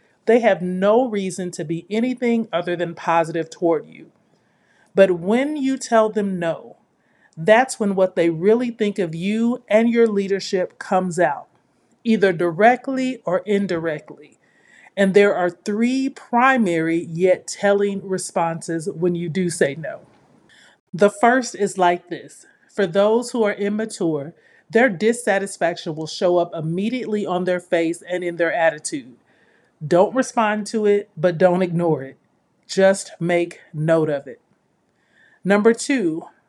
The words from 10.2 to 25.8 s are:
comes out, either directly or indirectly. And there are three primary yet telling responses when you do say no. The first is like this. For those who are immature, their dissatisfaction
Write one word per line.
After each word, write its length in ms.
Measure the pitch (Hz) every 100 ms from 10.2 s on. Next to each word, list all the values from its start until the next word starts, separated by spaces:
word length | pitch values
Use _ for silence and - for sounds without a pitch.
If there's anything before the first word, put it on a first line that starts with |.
| 196 196 - 185 180 -
comes 400 | - 185 185 165
out, 260 | 165 139 - _ _ _ _ _
either 300 | 233 220 196
directly 880 | 170 175 160 220 247 269 262 262 254
or 180 | - 180 202
indirectly. 920 | 202 196 170 165 151 - 147 151 _ _ _ _ _ - -
And 180 | 196
there 220 | 202 202 180
are 140 | 180
three 580 | 175 - 208 240 262 269
primary 920 | - - 233 262 262 196 165 160 165
yet 480 | 170 165 185 180 -
telling 600 | - 202 202 202 196 196
responses 840 | 185 - 190 165 165 - 165 165
when 240 | 160 175
you 140 | 170 170
do 200 | 156 180
say 280 | 165 151 139
no. 240 | 147 - - _ _ _ _ _ _ _ _
The 140 | 165 202
first 460 | - 233 254 240
is 240 | - 202 185
like 320 | 175 175 -
this. 340 | 151 - - - _ _
For 180 | - 190
those 440 | 180 208 233 240
who 120 | 247
are 100 | 214
immature, 800 | 208 202 208 220 - 170 151 143 - _ _ -
their 220 | 226 254
dissatisfaction 1040 | 170 214 240 - 196 196 - 170 170